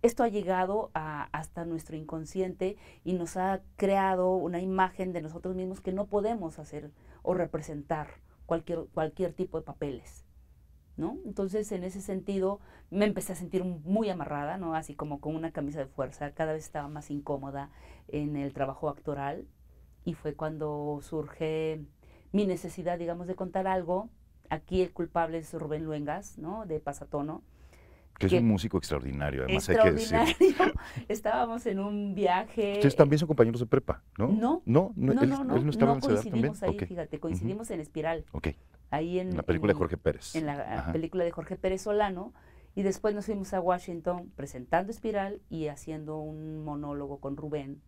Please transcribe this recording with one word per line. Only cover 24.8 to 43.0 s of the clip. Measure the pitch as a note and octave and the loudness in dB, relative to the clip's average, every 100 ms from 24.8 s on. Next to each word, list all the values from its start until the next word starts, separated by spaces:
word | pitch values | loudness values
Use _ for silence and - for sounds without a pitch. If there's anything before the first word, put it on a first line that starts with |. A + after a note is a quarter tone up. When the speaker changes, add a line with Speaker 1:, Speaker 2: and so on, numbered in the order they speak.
Speaker 1:
el | F3+ | 2
culpable | - E3+ E3+ E3 E3 | 0 -2 0 0 -2
es | D#3 | -6
Rubén | E3 D#3 D3+ | -8 -4 -4
Luengas, | D#3+ D3+ D3 E3+ G3+ - | -2 -4 -4 -6 -8 -10
¿no? | D#3+ G#3+ G#3+ | -8 -8 -6
De | D#3 | -4
Pasatono. | D3 C#3+ C#3+ D3 D3 E3+ - - - - - - - - | -4 -8 -6 -4 -4 -8 -14 -20 -20 -20 -20 -20 -20 0
Speaker 2:
Que | F#2+ | 4
es | |
Speaker 1:
que | F#2 | 6
Speaker 2:
un | A#2 | 6
músico | G2+ G#2 F#2 | 4 2 0
extraordinario, | - D2 B1+ C#2 D2 C2+ | 0 -2 -2 -2 0 0
además, | C2 F#3+ - | 0 0 4
hay | F3 | 8
que | - | 8
decirlo. | - A3+ A3 | 8 2 4
Speaker 1:
Extraordinario. | E4 - F#4+ C#4+ - - - | 4 8 6 8 2 2 -8
<laughs> | - - | -12 -6
Estábamos | G#3+ G#3+ A#3+ A#3+ A#3 A#3+ | -2 0 0 0 -2 -2
en | G3 | -2
un | G3+ G#3 G3+ | -2 -2 -4
viaje. | F#3+ F#3 F3+ - - G3+ | 2 4 2 0 0 2
Speaker 2:
Ustedes | G3+ G#3 C#3 | 6 6 10
también | C#3+ D3 | 8 8
son | D#3+ | 4
compañeros | D3 A2+ A#2 | 6 6 6
de | A#2+ | 2
prepa, | C3 - - - - | 2 2 -4 -6 -2
¿no? | G#2+ | 2
Speaker 1:
No. | G#3+ A#3 E4+ | 4 2 0
Speaker 2:
No, | - B2+ G3 G3+ | 4 4 4 2
no, | B2+ | 2
Speaker 1:
No, | B3 | 6
Speaker 2:
él, | C#4 | 6
Speaker 1:
no, | C4+ | 4
no, | C4 - | 2 2
Speaker 2:
él | |
no | D3+ | 2
estaba | G#3+ A#3 | 4 4
Speaker 1:
no | - | 4
Speaker 2:
en | |
Cedar | C#4 - | 4 2
Speaker 1:
coincidimos | A3 A3+ A#3+ - | 2 0 0 0
Speaker 2:
también. | F#3+ F#3+ | -2 -2
Speaker 1:
ahí, | |
Speaker 2:
Ok. | F#3+ | -4
Speaker 1:
fíjate, | F3 D#3+ D3 | -6 -6 -6
Speaker 2:
Ujú. | |
Speaker 1:
coincidimos | E3 F2+ E3 G3+ A3+ | -4 -2 -2 -4 -6
en | F#3 | -6
Espiral. | D3+ D#3+ D#3 E3 - | -6 -4 -2 -4 -6
Speaker 2:
Ok. | - - - - - - | -4 -4 -4 -14 -20 -4
Speaker 1:
Ahí | C#3+ E3 F3+ | -2 0 -2
en, | F#3 | -2
Speaker 2:
En | F3+ | -2
la | |
película | - E2 G#2 | 0 2 4
de | |
Speaker 1:
en, | G2+ | 4
Speaker 2:
Jorge | E2+ E2 | 2 2
Pérez. | - D2 - | 0 -2 -4
Speaker 1:
en | D#3+ D3+ | -4 -2
la | C#3+ - A#2 | -4 -4 -4
Speaker 2:
Ajá. | E3+ | -2
Speaker 1:
película | D#3+ E3 F#3 | -2 -2 -2
de | E3+ | -2
Jorge | E3 D#3 F#3 | -4 -8 -4
Pérez | F#3+ F#3+ | -2 -2
Solano, | G#3 G#3 G#3 F3+ - - - - - | 0 2 2 0 -10 -14 -20 -20 -10
y | - | -2
después | G3 F#3+ | 0 2